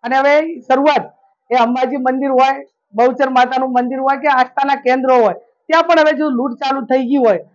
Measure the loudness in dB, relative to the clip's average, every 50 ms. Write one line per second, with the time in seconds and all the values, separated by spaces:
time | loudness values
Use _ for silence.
0 | -6 -2 -2 0 2 2 2 2 0 -2 -8 -14 -2 _ 0 2 2 2 0 0
1 | -4 -6 _ _ _ _ _ _ _ _ 0 0 0 0 0 -2 -2 -4 -4 -4
2 | -4 -4 -2 -2 -2 0 2 2 2 2 0 -6 -10 _ _ _ _ _ _ 0
3 | 0 0 2 0 -2 0 2 2 2 2 0 -4 -4 -2 -2 -2 -2 -2 -6 -4
4 | -2 -2 -2 0 0 0 0 0 0 -2 _ -4 -2 -2 -2 -2 0 -2 0 0
5 | 2 2 2 4 4 2 0 -4 _ _ _ _ _ _ 0 0 2 2 2 4
6 | 4 2 2 0 -2 -2 -2 -2 -4 -6 -6 -6 -6 -6 -4 -6 -2 -2 -2 -2
7 | 0 0 0 2 2 2 2 0 -4 _ _